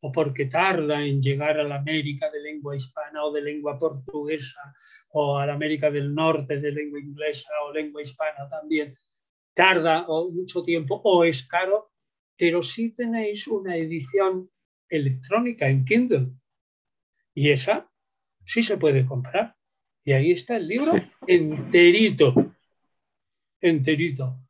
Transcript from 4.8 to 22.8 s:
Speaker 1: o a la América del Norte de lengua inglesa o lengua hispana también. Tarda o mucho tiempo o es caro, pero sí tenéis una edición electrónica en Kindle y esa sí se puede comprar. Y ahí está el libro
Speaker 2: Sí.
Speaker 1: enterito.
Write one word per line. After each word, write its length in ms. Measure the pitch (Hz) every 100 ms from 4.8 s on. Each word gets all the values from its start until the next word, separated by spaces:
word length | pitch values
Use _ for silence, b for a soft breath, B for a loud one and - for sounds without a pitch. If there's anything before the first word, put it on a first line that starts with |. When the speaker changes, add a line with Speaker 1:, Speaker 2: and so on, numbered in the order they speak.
| b b b
Speaker 1:
o 260 | 151 143 139
a 80 | 143
la 80 |
América 380 | 143 151 151 151
del 220 | 147 143 147
Norte 440 | 160 156 139 147
de 120 | 147
lengua 280 | 147 151 143
inglesa 480 | 143 143 151 139 - 151 147
o 40 |
lengua 300 | 151 151 147
hispana 480 | 143 131 156 147 139
también. 460 | 156 156 156 147 135 _ _ _ _ _
Tarda 520 | - 185 185 160 160 170
o 240 | 160 180
mucho 320 | 170 185 180
tiempo 360 | 170 170 143 208
o 200 | 226 180
es 240 | 170 139 -
caro, 440 | 175 185 208 - _ _ _ _ _
pero 280 | 175 170
sí 320 | - - 226 -
tenéis 500 | 240 226 214 208 202
una 320 | 214 190 170
edición 720 | 160 165 131 196 190 185 185 _ _ _ _
electrónica 800 | 160 139 131 - 208 240 233 139
en 160 | 135 131
Kindle 440 | 220 247 165 127 - _ _ _ _ _ _ _ _ _ -
y 160 | 143
esa 360 | 139 160 233 - _ _ _ _ _
sí 200 | - -
se 140 | 226 208
puede 280 | 160 135 127
comprar. 500 | 131 127 190 233 _ _ _ _ _
Y 100 | -
ahí 180 | 135 147
está 260 | 175 - 233
el 100 | 165
libro 260 | 226 294
Speaker 2:
Sí. 100 | 208 - _ -
Speaker 1:
enterito. 1040 | 180 156 151 131 180 175 185 220 135 143 123 - - _ _